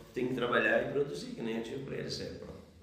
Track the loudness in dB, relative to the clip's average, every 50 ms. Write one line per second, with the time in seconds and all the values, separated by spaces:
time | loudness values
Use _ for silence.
0 | -14 -8 -4 -2 0 0 2 0 2 4 4 6 6 6 6 4 4 2 2 0
1 | 0 0 -2 -4 -6 -8 -6 -4 -2 -2 -2 -2 -2 -4 -6 -6 -6 -6 -6 -6
2 | -4 -4 -6 -6 -6 -8 -8 -10 -10 -12 -14 -14 -16 -20 -20 -10